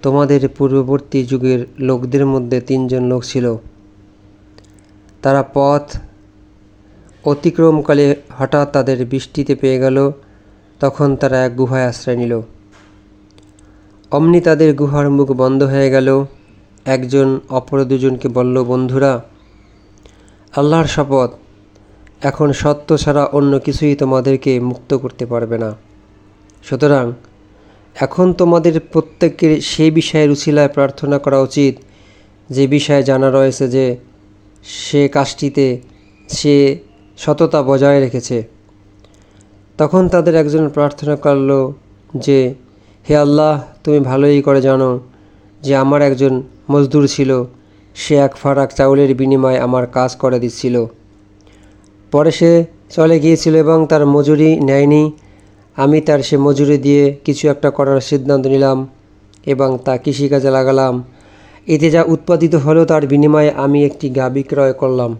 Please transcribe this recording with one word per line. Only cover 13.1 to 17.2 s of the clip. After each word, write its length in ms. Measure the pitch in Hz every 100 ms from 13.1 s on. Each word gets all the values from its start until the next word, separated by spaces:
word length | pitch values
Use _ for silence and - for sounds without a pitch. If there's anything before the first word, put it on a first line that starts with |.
| _ _ _ _ _ - - _ _ _
অমনি 300 | 147 160 175
তাদের 340 | 170 151 156 139
গুহার 340 | 143 147 143
মুখ 220 | 139 139
বন্ধ 320 | 127 131 135
হয়ে 260 | 139 139 135
গেল। 360 | 135 131 135 139 - _ - _ _ -
একজন 540 | 131 127 139